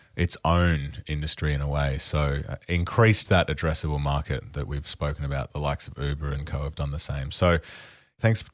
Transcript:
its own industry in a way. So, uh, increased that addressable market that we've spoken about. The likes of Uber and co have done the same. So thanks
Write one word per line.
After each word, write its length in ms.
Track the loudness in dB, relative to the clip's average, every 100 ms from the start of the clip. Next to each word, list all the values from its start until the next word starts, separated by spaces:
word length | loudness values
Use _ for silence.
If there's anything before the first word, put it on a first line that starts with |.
| -14 -2
its 200 | 0 0
own 580 | 2 4 4 2 -2 -8 -6
industry 480 | -4 -4 -2 0
in 80 | 0
a 60 | 0
way. 280 | 0 0 0
So, 460 | -2 0 0 0 -4
uh, 100 | -10 -2
increased 640 | -2 0 6 6 6 6
that 180 | 4 4
addressable 520 | 0 0 0 -2 0
market 520 | 0 0 -2 -6 -6
that 140 | -8 -6
we've 200 | -6 -6
spoken 380 | -4 -4 -4
about. 280 | -4 -4 -4
The 60 | -4
likes 300 | -2 -2 -6
of 80 | -4
Uber 360 | -4 -2 -4
and 140 | -4 -4
co 180 | -4
have 100 | -6
done 160 | -4 -4
the 80 | -4
same. 320 | -4 -4 -4
So 280 | 2 4 4 0 -14 -20 -20 _ _
thanks 260 | 2 2 -2